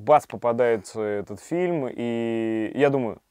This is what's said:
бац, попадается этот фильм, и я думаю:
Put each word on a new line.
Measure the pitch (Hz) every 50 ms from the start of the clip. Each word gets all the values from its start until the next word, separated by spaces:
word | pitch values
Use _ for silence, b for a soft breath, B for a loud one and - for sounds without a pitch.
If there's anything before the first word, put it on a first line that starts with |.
| 104
бац, | 120 151 - -
попадается | - - 104 - 120 117 120 123 120 117 107 - - - 113
этот | 107 104 104 104 101 - 107 101
фильм, | - - 160 175 180 175 175 156 131 120
и | - - 120 120 117 117 117 117 113 113 113 113 110 110 110 104 -
я | 123 143 143
думаю: | 139 135 123 110 90 - _ _